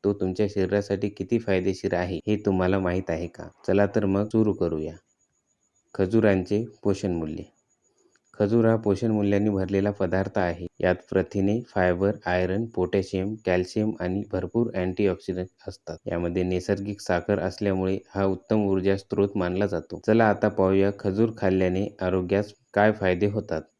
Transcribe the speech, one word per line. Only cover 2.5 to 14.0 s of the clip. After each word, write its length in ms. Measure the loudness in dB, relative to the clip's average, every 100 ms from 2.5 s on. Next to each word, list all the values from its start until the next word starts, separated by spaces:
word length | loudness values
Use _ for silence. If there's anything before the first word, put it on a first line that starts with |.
| 2 2 2
माहीत 320 | 0 -2 -2
आहे 160 | -6 -6
का? 180 | -10 -18 _ 0
चला 200 | 2 2
तर 180 | 2
मग 220 | 0 0 0
सुरू 260 | 2 2
करूया. 420 | 0 -2 -2 -6 -10 _ _ _ _ _ _ _ _ _
खजुरांचे 680 | -4 2 4 4 2 0 -4 -4 -4
पोषण 300 | -2 -2 -2
मूल्य. 300 | -2 -4 -8 -12 _ _ _ _ _ _ _ _ -2
खजूर 260 | 2 4
हा 120 | 4 2
पोषण 340 | 0 0 0
मूल्याने 400 | 0 2 2 2
भरलेला 400 | 0 0 0 0
पदार्थ 480 | -2 -2 0 0 -2
आहे. 280 | -2 -4 -10 _
यात 140 | 0 0 0
प्रथिने, 500 | -2 0 0 0 0
फायबर, 520 | -4 0 2 2 0 -2 -2
आयरन, 400 | 0 0 -2 -4
पोटॅशियम, 680 | -4 -2 -2 -2 -4 -4 -6
कॅल्शियम 480 | 0 0 0 -2 -2 -2